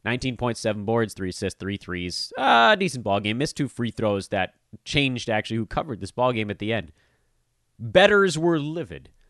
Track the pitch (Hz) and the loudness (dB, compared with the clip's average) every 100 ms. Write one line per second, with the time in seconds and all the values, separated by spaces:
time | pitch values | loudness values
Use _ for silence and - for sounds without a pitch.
0 | 110 120 131 113 120 113 113 107 101 117 | -6 -4 -4 -2 -4 -2 -2 -2 0 0
1 | 110 - 92 - 95 - 92 101 - 90 | 0 -4 -6 -4 -6 -4 -6 -6 -6 -6
2 | 90 - - 247 269 233 226 208 185 131 | -6 -6 -8 -2 4 6 6 4 0 -2
3 | 107 101 104 117 147 - 139 - 117 - | 0 2 2 0 -2 -2 -6 -4 -6 -2
4 | 110 101 - 98 90 _ _ - - 147 | 0 0 -2 -2 -2 _ _ -18 -4 0
5 | 135 123 - 107 - 113 107 - 165 101 | 0 0 -2 -2 -2 -4 -2 -4 -4 -6
6 | 98 - 127 113 104 95 104 113 80 _ | -6 0 0 2 -2 -4 -4 -4 -6 _
7 | _ _ _ _ _ _ _ - 117 180 | _ _ _ _ _ _ _ -14 0 6
8 | 202 208 190 156 170 160 147 170 107 71 | 6 6 4 2 2 2 0 -6 -8 -12
9 | 65 _ | -16 _